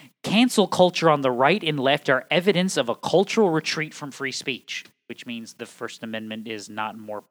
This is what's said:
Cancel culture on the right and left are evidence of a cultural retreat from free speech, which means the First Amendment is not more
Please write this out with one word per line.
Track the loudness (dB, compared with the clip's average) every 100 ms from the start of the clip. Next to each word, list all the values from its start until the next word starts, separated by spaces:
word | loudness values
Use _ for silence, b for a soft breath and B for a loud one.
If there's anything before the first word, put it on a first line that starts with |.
| B _
Cancel | -2 2 2 2 2
culture | 4 4 4 4
on | 4
the | 2
right | 4 4 4
and | 0 0
left | 2 2 2
are | 0 2
evidence | 0 2 2 2 0
of | -2
a | -2
cultural | 2 2 2 2 4
retreat | 2 -2 -6 -6
from | -10 -14
free | -8 -8
speech, | -6 -6 -8 -8 -12 -14 _ -18
which | -16 -12
means | -12 -12 -14
the | -16
First | -10 -12 -10
Amendment | -10 -8 -8 -10 -10
is | -10 -10
not | -8 -8 -8
more | -12 -12 -14